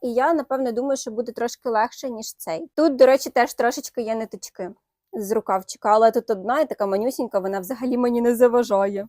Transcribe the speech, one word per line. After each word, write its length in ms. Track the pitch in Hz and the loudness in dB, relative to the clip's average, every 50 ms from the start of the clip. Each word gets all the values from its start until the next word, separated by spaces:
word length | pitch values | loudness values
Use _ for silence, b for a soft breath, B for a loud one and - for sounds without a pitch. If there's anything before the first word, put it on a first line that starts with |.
| - | -6
і 100 | 247 226 | -4 0
я, 200 | 247 262 320 339 | 0 2 2 2
напевно, 380 | 302 254 - 262 269 262 240 | 0 -2 -4 -4 -2 -2 -2
думаю, 260 | 220 233 262 277 269 262 | -2 -2 -2 -2 -4 -4
що 140 | - 247 | -6 -8
буде 200 | 214 233 233 240 | -8 -8 -8 -8
трошки 380 | - - 233 233 - - _ 254 | -6 -6 -6 -6 -6 -8 _ -2
легше, 400 | 226 214 220 240 - - - 262 | 0 0 0 -2 -4 -8 -10 -10
ніж 240 | 233 220 226 - - | -10 -10 -12 -14 -16
цей. 360 | - - 180 160 160 330 - _ | -14 -10 -8 -8 -8 -8 -6 _
Тут, 200 | - 311 330 269 | 2 2 2 6
до 100 | 247 262 | 6 6
речі, 240 | 254 262 - - - | 6 6 4 0 -2
теж 240 | - 254 240 240 - | 0 0 0 0 0
трошечки 480 | - 240 240 - 294 - - - 254 | -2 -2 -2 -2 -4 -10 -10 -10 -8
є 140 | 226 220 226 | -6 -4 -4
ниточки 560 | 220 220 214 - 196 - - - - 180 185 226 _ _ _ _ _ _ _ - | -6 -6 -8 -10 -14 -16 -18 -14 -12 -12 -12 -12 _ _ _ _ _ _ _ -10
з 180 | 226 202 196 | -10 -6 -2
рукавчика, 580 | 220 220 - - 190 190 185 - - - - 208 | -2 -2 0 0 -2 -2 -2 -6 -12 -4 0 2
але 220 | 214 220 226 226 | 4 6 6 6
тут 180 | 214 240 226 - | 4 2 -2 -2
одна 300 | 220 190 185 220 254 302 | -4 -4 -2 -2 0 0
і 100 | 302 - | 0 -2
така 160 | 208 - 208 | -2 -4 -2
манюсінька, 540 | 196 196 202 220 262 - - 254 214 - 196 | 0 0 0 0 -2 -2 -2 -6 -2 -2 -2
вона 200 | 185 190 196 196 | -2 -2 -4 -6
взагалі 380 | 180 185 262 226 262 254 254 240 | -6 -6 -8 -6 -4 -2 0 0
мені 240 | 247 240 240 240 | 0 0 0 2
не 140 | 240 240 240 | 2 2 4
заважає. 720 | 226 254 240 233 247 233 - 202 196 196 202 202 196 208 | 6 6 6 6 4 2 2 2 2 2 0 -2 -6 -8